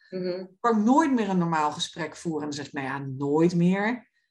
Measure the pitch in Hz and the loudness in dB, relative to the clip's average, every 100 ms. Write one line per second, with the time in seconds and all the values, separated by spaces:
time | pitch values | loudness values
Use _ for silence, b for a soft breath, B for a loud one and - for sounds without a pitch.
0 | b 185 180 185 185 _ 240 220 214 294 | b -6 -6 -6 -10 _ 0 2 4 4
1 | 311 247 196 185 170 160 151 160 - - | 4 2 2 0 2 0 0 -2 -8 -6
2 | 151 - 175 151 151 143 139 143 135 139 | -8 -8 -6 -6 -6 -8 -8 -8 -6 -6
3 | 139 131 143 151 175 175 175 196 214 254 | -8 -4 0 4 4 4 2 2 0 -4
4 | - _ _ | -8 _ _